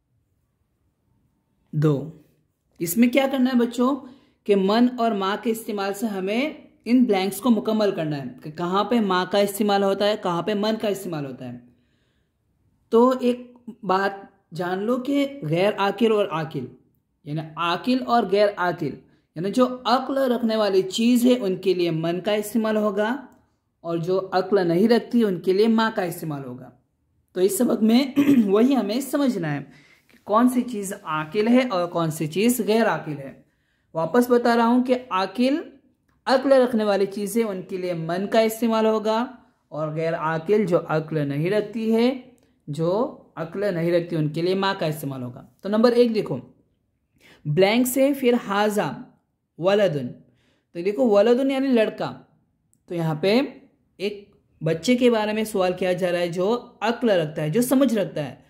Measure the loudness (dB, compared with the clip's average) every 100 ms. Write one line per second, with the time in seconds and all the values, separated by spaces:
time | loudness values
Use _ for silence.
0 | _ _ _ _ _ _ _ _ _ _
1 | _ _ _ _ _ _ _ 0 2 2
2 | -4 -16 _ _ _ _ _ _ -4 2
3 | 2 4 0 0 2 2 0 0 0 0
4 | -8 -20 _ _ 0 2 4 4 2 2
5 | -2 0 -2 -2 -4 -4 -6 -6 -4 -4
6 | -6 -4 -4 -2 -4 -6 -20 _ 0 2
7 | 4 2 0 -2 2 2 2 0 0 0
8 | -4 -4 -8 -12 -16 -8 -2 0 2 0
9 | 2 0 0 0 0 0 2 2 2 2
10 | 0 0 -2 -2 -2 -2 0 -2 -2 -4
11 | -6 -8 -8 -10 -12 -14 -18 _ _ _
12 | _ _ _ _ _ _ _ _ _ 4
13 | 4 4 0 -2 -6 -20 -20 -14 -2 0
14 | 0 -4 -16 _ _ -8 -4 -4 -2 -2
15 | 0 -2 -2 -4 -4 0 0 0 -2 0
16 | 2 2 0 -2 -6 -8 -10 -16 _ _
17 | _ _ -10 -8 -8 -6 -2 -2 0 -2
18 | 2 0 2 2 2 2 -4 -2 -6 -8
19 | _ _ _ -8 -4 2 0 0 0 0
20 | 0 -2 0 0 0 0 2 2 0 0
21 | 4 4 4 4 2 -2 0 0 0 0
22 | -2 -4 -2 -2 -2 -2 0 0 0 0
23 | -2 -4 -8 _ _ _ _ _ -6 -4
24 | 0 -2 0 -2 2 2 2 4 4 4
25 | 2 0 2 0 0 2 4 4 2 -2
26 | -6 -6 -8 -8 -10 -14 -18 _ _ _
27 | _ _ _ 0 0 2 0 2 4 4
28 | 4 2 4 4 6 4 4 4 0 -4
29 | -4 -2 0 -2 -4 -4 -8 -20 _ _
30 | _ -20 0 2 4 2 -4 -6 -8 -10
31 | -6 -6 -4 -2 4 4 2 -2 -2 -2
32 | -2 -2 -4 0 0 0 0 2 2 -2
33 | -6 -10 -12 -18 _ _ _ _ _ -6
34 | 0 0 2 2 2 2 2 2 2 -2
35 | -2 -4 -4 0 0 0 -4 -16 _ _
36 | _ _ 0 0 4 4 4 2 0 0
37 | 0 -4 -4 -2 -2 -4 -8 -8 -6 -6
38 | -4 -4 0 0 0 0 0 2 2 0
39 | 0 -2 -4 -10 _ _ _ -8 -6 -4
40 | -4 -2 -2 -4 0 0 2 0 0 -2
41 | -2 -4 -4 -2 -2 -2 -2 -4 0 2
42 | 2 -2 -10 _ _ _ -12 -4 -2 0
43 | -4 -8 -20 -12 -10 -4 -4 -2 0 0
44 | 0 -2 -2 -2 -2 0 -2 -2 -4 -4
45 | -8 -8 -10 -14 -20 _ -2 2 4 4
46 | 2 2 -4 -6 -10 _ _ _ _ _
47 | _ _ _ _ -4 2 4 4 0 2
48 | 2 2 2 0 0 0 0 0 -4 -6
49 | -14 _ _ _ _ -4 0 2 2 0
50 | -8 -12 _ _ _ _ _ -6 -6 0
51 | 2 4 4 4 2 0 0 2 0 -2
52 | -8 -8 _ _ _ _ _ _ _ -4
53 | -2 0 2 2 0 -6 _ _ _ _
54 | -8 -8 -18 _ _ _ -4 -2 0 4
55 | 4 2 0 -4 -4 -2 -2 0 -2 -2
56 | -2 -2 -2 -2 -2 -2 -6 -6 -4 -2
57 | 2 2 0 -4 -2 0 2 2 2 0
58 | -4 -6 -10 -12 _